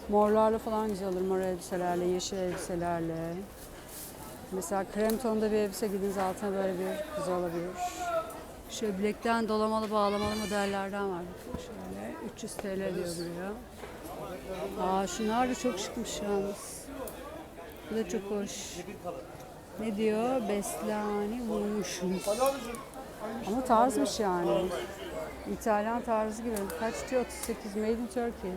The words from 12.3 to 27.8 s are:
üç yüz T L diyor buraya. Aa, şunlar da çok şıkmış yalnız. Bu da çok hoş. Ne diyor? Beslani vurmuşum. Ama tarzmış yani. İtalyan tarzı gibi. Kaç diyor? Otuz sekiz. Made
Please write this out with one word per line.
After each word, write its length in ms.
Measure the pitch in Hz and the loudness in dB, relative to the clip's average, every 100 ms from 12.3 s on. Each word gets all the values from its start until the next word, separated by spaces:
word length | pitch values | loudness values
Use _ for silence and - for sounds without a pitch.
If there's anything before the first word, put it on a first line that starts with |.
üç 100 | - | -8
yüz 120 | 220 | -8
T 260 | - 202 190 | -6 -4 -2
L 140 | 190 | 0
diyor 120 | 180 175 | 0 -2
buraya. 460 | 170 170 170 190 220 - - - - - - - 185 185 185 196 196 185 | -2 -4 -4 -4 -6 -10 -12 -12 -10 -10 -8 -8 -8 -6 -6 -4 0 2
Aa, 200 | 190 196 | 2 2
şunlar 420 | - 214 226 254 | 0 2 4 4
da 60 | |
çok 240 | 254 247 196 | 2 0 0
şıkmış 440 | - - 214 - | -4 -4 -4 -2
yalnız. 640 | 202 202 202 202 - - - - - - - - - - - - - | 0 2 2 -2 -8 -10 -10 -8 -8 -8 -10 -10 -12 -12 -14 -12 -4
Bu 60 | 214 | -2
da 120 | 202 | 0
çok 140 | 226 202 | -2 0
hoş. 460 | 208 233 - - 170 175 196 175 - - - - - - 185 | -2 -2 -6 -8 -8 -8 -8 -8 -8 -10 -12 -14 -14 -12 -6
Ne 160 | 226 208 | -2 2
diyor? 520 | 220 214 240 262 202 | 4 4 4 2 2
Beslani 960 | 202 202 - 214 214 208 208 208 240 233 | 0 0 -2 -2 0 0 0 0 -2 0
vurmuşum. 720 | 214 208 214 180 - 180 185 202 214 269 277 233 233 - - - - 214 233 196 | 0 2 0 0 0 0 2 2 4 4 4 -4 -8 -8 -10 -12 -8 -6 -4 -2
Ama 180 | 233 | 0
tarzmış 560 | 254 226 247 277 277 - | 6 8 8 6 2 2
yani. 440 | 202 180 175 180 185 - - - - - - - - | 2 4 4 4 2 -2 -4 -8 -8 -6 -6 -8 -6
İtalyan 480 | 196 233 208 208 240 | -2 2 2 4 0
tarzı 420 | 233 220 220 214 | 2 2 2 -2
gibi. 120 | 233 214 196 - | -2 -2 -2 -2
Kaç 140 | 226 220 - | -2 -2 0
diyor? 120 | 254 | 0
Otuz 120 | 233 | 0
sekiz. 420 | - - 220 214 | -4 -4 -4 -4
Made 160 | 202 | 0